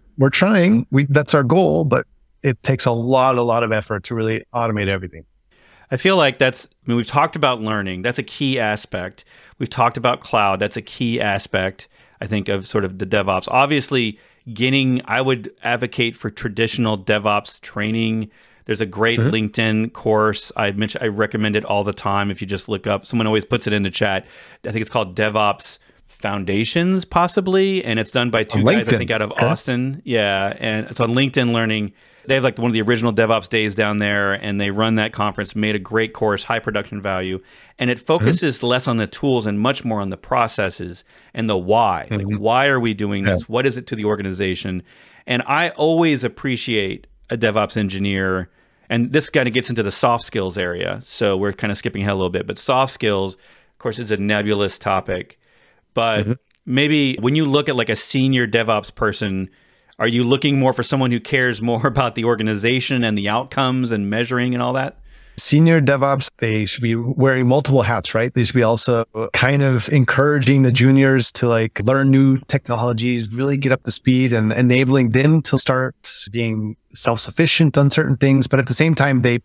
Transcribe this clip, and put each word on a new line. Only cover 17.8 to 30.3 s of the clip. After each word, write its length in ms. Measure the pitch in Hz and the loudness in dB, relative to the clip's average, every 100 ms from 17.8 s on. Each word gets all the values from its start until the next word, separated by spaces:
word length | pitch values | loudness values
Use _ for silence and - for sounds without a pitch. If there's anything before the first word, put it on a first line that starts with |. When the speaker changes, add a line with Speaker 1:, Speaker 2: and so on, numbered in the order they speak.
| 107 113 113 110 107 _ _ _ - | -4 -2 -2 -4 -6 _ _ _ -6
Speaker 2:
There's 160 | 104 | -4
a 40 | 104 | -4
great 340 | 98 113 117 | 0 0 2
Speaker 1:
Mm-hmm. 100 | 117 | 2
Speaker 2:
LinkedIn 640 | 110 107 117 113 107 110 | 0 -2 -2 0 0 -2
course. 580 | - 113 107 107 104 - - | -4 0 2 2 0 -6 -4
I 160 | 101 | -2
mention, 280 | 98 107 - | -2 -4 -4
I 60 | 110 | -4
recommend 480 | 101 104 110 107 104 | -2 -2 0 0 0
it 100 | - | 0
all 180 | 101 | 0
the 100 | 101 | -2
time. 360 | 98 101 101 101 | -4 -2 0 -2
If 100 | 90 | -4
you 60 | 98 | -6
just 220 | 101 - | -8 -6
look 160 | 98 104 | -4 -2
up, 220 | 98 - | -4 -4
someone 180 | 120 110 | -2 0
always 200 | 110 - | 0 0
puts 200 | 120 107 | -4 0
it 80 | |
in 80 | 104 | -2
the 60 | 98 | -2
chat. 360 | - 104 95 - - - - - | -2 -2 -2 -6 -16 -20 -14 -8
I 40 | |
think 100 | 110 | -6
it's 100 | 107 | -4
called 240 | 120 95 90 | -4 -4 -2
DevOps 640 | 107 107 104 98 - - _ _ _ | 0 2 0 0 -8 -14 _ _ _
Foundations, 960 | _ 98 101 95 101 113 170 175 190 - | _ -6 -4 -2 -2 0 0 0 0 0
possibly. 800 | 170 175 208 185 190 196 190 | 0 0 0 0 2 0 -2
And 140 | 117 113 | -2 -2
it's 140 | 107 | -2
done 180 | 127 120 | -2 0
by 140 | 110 | 0
two 160 | 107 107 | 0 2
Speaker 1:
On 60 | 110 | 2
Speaker 2:
guys, 220 | 214 - | 2 2
I 40 | |
Speaker 1:
LinkedIn. 60 | 113 | 0
Speaker 2:
think, 120 | - | 0
out 100 | 113 | -2
of 80 | 104 | -2
Speaker 1:
Okay. 140 | - 120 | 0 0
Speaker 2:
Austin. 560 | 170 - 123 131 135 - | 0 -2 -4 -4 -6 -2
Yeah. 480 | 113 101 | 0 0